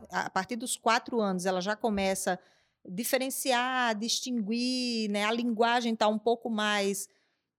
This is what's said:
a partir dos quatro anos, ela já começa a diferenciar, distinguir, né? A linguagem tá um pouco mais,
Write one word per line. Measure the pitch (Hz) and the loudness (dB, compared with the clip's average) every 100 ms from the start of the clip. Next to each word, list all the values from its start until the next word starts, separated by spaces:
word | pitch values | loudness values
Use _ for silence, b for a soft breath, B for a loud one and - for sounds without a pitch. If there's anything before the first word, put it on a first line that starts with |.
| - | -4
a | 185 - | -4 -2
partir | - - 240 | -2 -4 -4
dos | 240 - | -6 -2
quatro | - 233 240 240 | 2 2 2 0
anos, | 202 185 185 | 0 0 0
ela | 185 | 0
já | 185 214 | -2 -2
começa | - 202 190 190 - | 0 0 0 0 -2
a | 180 - _ _ _ - | -2 -6 _ _ _ -10
diferenciar, | 185 240 262 262 - 285 240 247 254 240 214 | -6 0 0 0 -2 0 2 2 0 0 0
distinguir, | 233 - 254 240 202 233 247 254 247 233 214 | -2 -2 -2 -2 -2 -2 0 0 0 -2 0
né? | 202 208 | 0 0
A | |
linguagem | 233 240 214 233 240 233 226 | 0 0 2 2 2 2 2
tá | 214 | 2
um | 214 | 2
pouco | 233 240 240 | 2 0 0
mais, | 214 214 208 196 196 - _ _ _ _ | 0 2 2 0 -2 -6 _ _ _ _